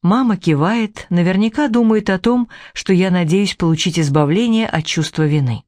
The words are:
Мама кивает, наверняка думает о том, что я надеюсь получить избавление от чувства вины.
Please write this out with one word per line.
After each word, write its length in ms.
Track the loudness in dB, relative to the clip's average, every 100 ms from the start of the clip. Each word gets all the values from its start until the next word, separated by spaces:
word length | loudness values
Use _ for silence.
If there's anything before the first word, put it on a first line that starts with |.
Мама 340 | 2 0 0 -2
кивает, 680 | 0 0 0 0 -4 -8 -4
наверняка 560 | -2 0 0 -2 0 0
думает 420 | 2 2 2 0
о 80 | -2
том, 320 | 0 0 -2 -8 -20
что 180 | -16 0
я 200 | 2 2
надеюсь 420 | 0 2 0 0
получить 460 | -2 0 0 0 -2
избавление 680 | 0 2 2 0 0 0 0
от 160 | -4
чувства 440 | -4 -4 -6 -2 0
вины. 360 | 0 0 -4